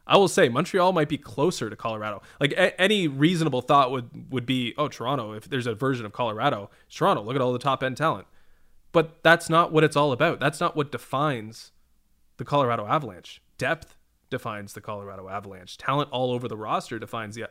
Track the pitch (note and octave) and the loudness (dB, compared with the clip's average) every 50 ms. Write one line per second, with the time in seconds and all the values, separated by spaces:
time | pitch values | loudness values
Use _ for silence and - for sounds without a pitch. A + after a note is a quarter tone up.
0 | _ - - F#3+ G3 E3 - G3+ F3 B2+ A#2 C3+ F3+ - - F#3 F3 - F#3 E3 | _ 4 6 6 6 6 6 4 4 4 4 2 0 0 2 2 4 4 4 2
1 | D3+ D3 D#3 - - - - C#3 C#3 F#3 F3 - B2+ G#2+ G2+ - - A#2 A2 G#2+ | 0 0 -2 -6 -8 -8 -4 -2 0 0 0 -2 -6 -8 -8 -8 -6 -6 -6 -6
2 | G#2+ G#2+ G#2 G2 - - - - C#3+ D3 D#3 F#3+ F3+ - - - F#3 G3 G#3+ G3+ | -6 -8 -8 -10 -12 -18 -4 -2 -2 0 2 2 2 2 2 0 2 2 2 2
3 | F3 D3 C3+ C3+ D3 E3+ F#3 D#3+ E3 D3+ C3 B2 - - D3 C#3+ C3+ B2 C3+ B2+ | 2 0 2 4 4 4 4 2 0 0 0 0 2 4 6 6 6 4 2 -4
4 | A#2+ A#2 - A#2+ A#2 - C3 B2 A#2+ B2 C3 B2+ B2 A#2 - - D3+ B2+ - - | -6 -8 -12 -18 -12 -6 -6 -4 -2 -2 -2 -2 -2 -2 -2 -2 -4 -4 -4 -6
5 | A2+ B2 C#3+ C3+ A2+ G#2+ G#2+ A2 - - C#3 C3 A#2 B2 A2 G2+ C3+ C3 C3+ A#2+ | -4 -4 -2 -4 -4 -8 -10 -14 -10 -6 -6 -4 -2 -4 -4 -2 -2 -2 -2 -2
6 | A2 G#2 - - B2 A2+ G#2+ G#2+ B2 C#3+ B2+ G#2 G2+ - _ _ _ _ - - | -6 -8 -6 -4 -4 -2 -2 0 0 0 0 -2 -6 -10 _ _ _ _ -4 0
7 | D#3 F#3+ F#3 B2 G#2 A2+ C3 C#3 B2 B2+ B2 A#2+ - C#3 C3 - C#3 C3 B2 A#2 | 2 2 2 0 -2 -2 -2 0 0 0 0 0 0 -2 0 0 -2 -4 -2 -2
8 | D3 D#3+ B2+ G2 - _ _ - - - - _ _ _ _ - _ _ - E3+ | -2 -2 -2 -4 -8 _ _ -20 -20 -20 -20 _ _ _ _ -20 _ _ 2 2
9 | D#3 D#3 - _ - D#3+ E3+ E3+ E3+ - D#3+ E3 E3+ - D#3+ D#3 D#3+ D3+ - C#3+ | 2 2 -2 _ 6 6 6 6 4 4 4 4 4 4 4 4 4 4 4 2
10 | D3 D3 B2+ A#2 D#3 E3+ C3 - B2+ D3 D3 - F3 D#3+ - D#3 C#3 C#3 - A#2 | 2 2 2 2 2 0 2 0 -2 -2 0 0 -2 -2 -2 -2 -4 -4 -6 -10
11 | - - - C3+ D3 D#3 C3+ A#2 G#2+ A2 A2 - - - _ _ _ _ _ _ | -8 -6 -4 -2 -2 -2 -2 -4 -8 -12 -16 -18 -20 -20 _ _ _ _ _ _
12 | _ _ _ _ _ _ _ - - - C#3+ C#3+ C3+ A#2+ A#2 A#2 G#2 G#2 C3+ D#3 | _ _ _ _ _ _ _ -14 -6 0 2 2 2 2 2 0 0 0 -2 -2
13 | D3 A2 F2+ E2+ - - - - _ _ _ - B2 C3+ D#3+ D#3 - - - _ | -2 -4 -10 -14 -18 -20 -20 -20 _ _ _ -4 -2 -2 -2 -4 -6 -12 -20 _
14 | _ _ _ _ _ _ C3 B2 - A#2 G#2+ G#2 G2+ G2+ - G#2 - - G#2+ G2+ | _ _ _ _ _ _ -8 -8 -6 -8 -10 -10 -12 -14 -16 -16 -12 -12 -12 -10
15 | G2+ G2 G2 F#2+ F#2 F#2 F#2+ G#2 G2+ G2 F#2+ F#2 F#2 - - - - - C3+ D3 | -12 -14 -14 -16 -12 -10 -10 -10 -10 -12 -16 -18 -18 -18 -18 -8 -4 -2 -2 -2
16 | C#3+ C#3+ B2+ B2 C3 B2+ B2 B2 B2 A2+ A2 G#2+ G#2+ A2 D3 F#3+ F3+ - A#2+ A2 | -2 -4 -4 -4 -2 -2 -2 -4 -6 -8 -8 -8 -6 -4 -4 -4 -4 -6 -10 -10
17 | A2 - - A2+ A2 G#2 G#2+ A#2 G#2+ - | -10 -10 -10 -10 -10 -10 -10 -12 -12 -14